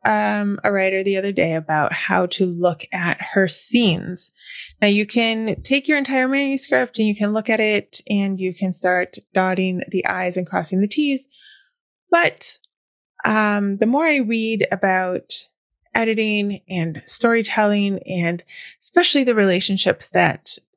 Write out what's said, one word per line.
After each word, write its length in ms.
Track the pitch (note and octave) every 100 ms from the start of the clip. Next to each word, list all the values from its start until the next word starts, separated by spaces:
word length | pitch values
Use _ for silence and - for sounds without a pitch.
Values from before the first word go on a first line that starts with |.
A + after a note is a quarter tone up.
um, 560 | - G#3 G#3 G#3 G3+ G3+
a 80 | -
writer 300 | G3 F#3+ F#3+
the 140 | G3 G3
other 160 | G3
day 220 | F#3+ E3
about 400 | D#3+ D#3 D#3 C#3+
how 320 | E3 - F#3 F3+
to 200 | - F#3
look 400 | E3+ F3 E3 -
at 300 | F3+ F3 -
her 260 | - G3+ F#3
scenes. 840 | - - A#3 A3 D#3+ - F3+ - _ - - - -
Now 80 | G#3
you 160 | G3+ G#3
can 560 | A#3+ A3+ A3+ A3 -
take 260 | - C#4 C#4
your 100 | D4
entire 300 | C4 C4 B3+
manuscript 720 | C#4 C#4 C4+ - C4 B3 -
and 80 | G#3+
you 80 | G#3
can 160 | G#3
look 180 | G#3+ G#3+
at 120 | A3
it 400 | G#3+ G#3 G3+ - -
and 280 | G3+ G3 F#3+
you 160 | F#3
can 200 | F3+ F#3+
start 440 | F3+ F3+ F3+ F3+ - -
dotting 480 | F#3+ F#3 F#3 F#3 F3+ -
the 180 | F#3+ -
I's 300 | F#3 F#3 F3+
and 100 | F3
crossing 360 | F3+ E3 F#3
the 80 | G#3
T's. 360 | D4+ D4 C4+ - _ - - _ _ _ _ _
But, 460 | E4+ E4+ - - - _ _ _ _ _ _
um, 540 | - G#3+ G#3+ G#3 G3+ G3
the 80 | A3
more 200 | C4+ D#4+
I 120 | C#4+
read 500 | A3 A3+ A3 A3+ -
about 760 | F#3+ G3 F#3 F#3 F#3 - - - _ _ _ _ A3+
editing 640 | A3+ A3 A3 G#3 G3+ G3 -
and 320 | F#3 E3 D3+ -
storytelling, 920 | - A#3 A#3 G#3+ - G#3 G#3 G3+ F#3+
and 440 | - F3+ E3+ E3+ - - - -
especially 440 | - F4 F#4 C#4+
the 120 | B3+ A3
relationships 760 | G3 F3+ F#3+ F#3+ F#3+ - -
that 480 | F#3 E3+ - - - -